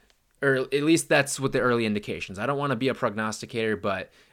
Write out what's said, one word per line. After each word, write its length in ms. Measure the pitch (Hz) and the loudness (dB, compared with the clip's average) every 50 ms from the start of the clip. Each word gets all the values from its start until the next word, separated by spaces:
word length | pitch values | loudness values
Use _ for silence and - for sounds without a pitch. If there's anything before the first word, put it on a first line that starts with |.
| _ _ _ _ _ _ _ _ | _ _ _ _ _ _ _ _
or 140 | 139 139 135 | 2 2 2
at 160 | 127 135 - 135 | 2 0 0 -2
least 340 | 147 147 156 165 156 - - | 0 4 4 4 2 4 4
that's 300 | 160 147 139 139 - - | 4 4 4 2 -2 -2
what 120 | 135 131 | -2 0
the 80 | 117 131 | 0 2
early 260 | 113 123 120 120 113 | 2 4 2 2 2
indications. 540 | 107 104 104 104 - 98 80 - - 95 95 | 0 0 -2 -2 -4 -8 -8 -8 -10 -8 -6
I 60 | 110 127 | -4 -4
don't 100 | 143 139 | -2 -2
wanna 200 | 143 143 131 110 | -2 -2 -2 0
be 100 | 131 131 | 0 -2
a 80 | 113 | 0
prognosticator, 800 | - 131 113 104 110 110 107 107 - - - - 117 113 110 107 | 0 -2 -2 -2 -2 -4 -4 -4 -6 -10 -6 -4 -2 0 0 -2
but 340 | 98 - 104 95 92 90 - _ - - _ | 0 -2 -2 -2 -2 -6 -10 _ -20 -20 _